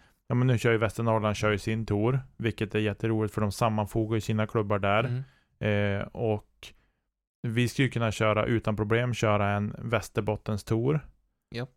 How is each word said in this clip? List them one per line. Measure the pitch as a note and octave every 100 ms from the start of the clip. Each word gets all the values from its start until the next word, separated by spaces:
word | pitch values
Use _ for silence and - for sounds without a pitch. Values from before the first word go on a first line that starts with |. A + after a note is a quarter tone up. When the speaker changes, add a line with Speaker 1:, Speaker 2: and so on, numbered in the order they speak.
| _ _ -
Speaker 1:
ja, | B2
men | B2+
nu | A#2
kör | A#2+
ju | A2+
Västernorrland, | A2 - A#2 A2 G#2 G2
kör | G#2+
ju | G#2
sin | - A2+ G#2
tour, | G#2 A2+ C3+ - -
vilket | A2 - G2+ G#2+
är |
jätteroligt | G#2+ G2 A2+ A2 G#2+
för | -
de | G#2+
sammanfogar | - A#2 G#2+ G2+ A#2 G#2+ A2
ju |
sina | - G#2+ G#2+
klubbar | A2+ G2+ G#2
där. | G2 G#2
Speaker 2:
Mm. | B2+ B2+ C3+ _ _ -
Speaker 1:
Eh, | G#2+ G#2 G2+ G2+ -
och | - A2+ G#2 - _ - - _ _ _ _ _ _
vi | A#2+ A2+ A#2+
skulle | - C3
ju |
kunna | A#2 A2+
köra | - G#2+ G#2+ A#2+
utan | A2+ - G#2+
problem, | G#2 A2+ B2
köra | A2+ A2 G#2 G2+
en | G2+ G#2 -
Västerbottens | A#2 A2+ - - G#2 G#2 - G#2+
tour. | - A2+ B2+ D3+ - - _ _ _
Speaker 2:
Ja. | A#2 B2+